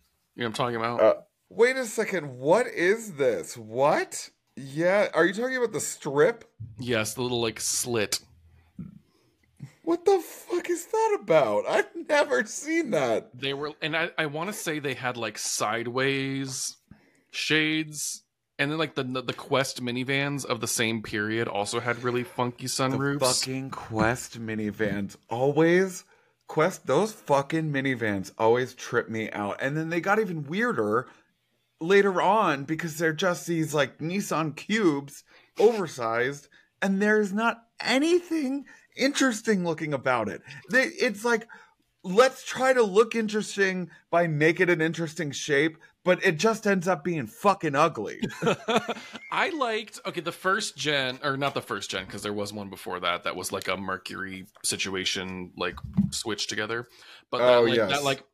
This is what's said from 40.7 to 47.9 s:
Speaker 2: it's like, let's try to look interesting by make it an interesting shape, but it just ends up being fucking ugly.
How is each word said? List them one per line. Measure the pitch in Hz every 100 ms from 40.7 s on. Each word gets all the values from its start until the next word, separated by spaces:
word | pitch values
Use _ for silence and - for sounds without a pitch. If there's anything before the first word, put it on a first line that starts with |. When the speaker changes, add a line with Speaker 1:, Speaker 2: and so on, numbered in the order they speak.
| 240 254
Speaker 2:
it's | - 226 202
like, | 240 220 - - - _ _ _
let's | 190 190 262 262
try | - 233 262
to | 254
look | 214 190 226 233
interesting | 214 214 - - 196 185 175 - _
by | 170 170
make | 147 156 165
it | 180
an | 165
interesting | 160 160 165 165 147
shape, | 123 - 143 160 160 - _
but | 175 180 185
it | 156
just | 220 220 202
ends | 196 175
up | 175
being | 180 165 110
fucking | - 202 185 156 139
ugly. | 165